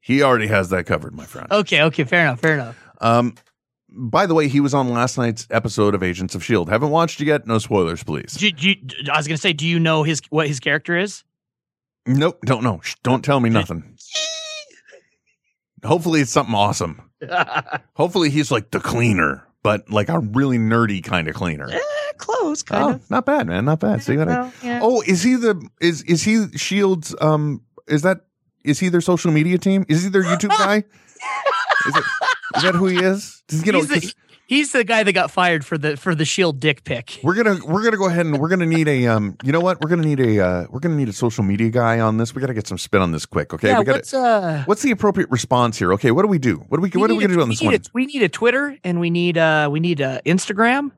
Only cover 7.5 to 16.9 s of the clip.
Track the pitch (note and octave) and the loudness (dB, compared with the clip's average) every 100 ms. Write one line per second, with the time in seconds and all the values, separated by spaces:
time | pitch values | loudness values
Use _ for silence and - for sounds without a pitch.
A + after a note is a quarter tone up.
7.5 | A2+ - G#2 E2+ E2+ - D2+ - - G#3 | -2 0 0 0 -2 -6 -8 -8 -4 -2
8.5 | D#3 F3 G3 C3 - C#3+ D3+ D3 D#3 G3 | 0 -2 -2 -6 -12 -4 -4 -2 -2 -2
9.5 | D#3 D#3+ E3+ D#3+ D#3+ D3+ D#3 - D3+ D3+ | -2 0 0 2 2 0 -4 -4 -2 -2
10.5 | C#3 D3+ C#3+ - F3 G3+ - _ _ _ | -2 -2 -2 -2 -2 -2 -8 _ _ _
11.5 | _ _ _ _ _ - C3+ D#3 - A2+ | _ _ _ _ _ -2 2 2 0 -2
12.5 | B2 A#2+ F2 - - - B2+ - C#3+ A#2 | 0 0 -2 -8 -6 0 0 2 2 4
13.5 | A2+ - E2+ - _ - - D#5+ D#5+ D#5+ | 2 0 -8 -12 _ -12 -8 -8 -8 -14
14.5 | D#5 D5 - _ - _ _ _ _ _ | -16 -18 -20 _ -20 _ _ _ _ _
15.5 | _ _ _ - E3+ E3+ D#3+ C3+ D3+ B2+ | _ _ _ 0 0 2 0 2 0 0
16.5 | G#2+ G2+ - F2 | 2 2 0 -6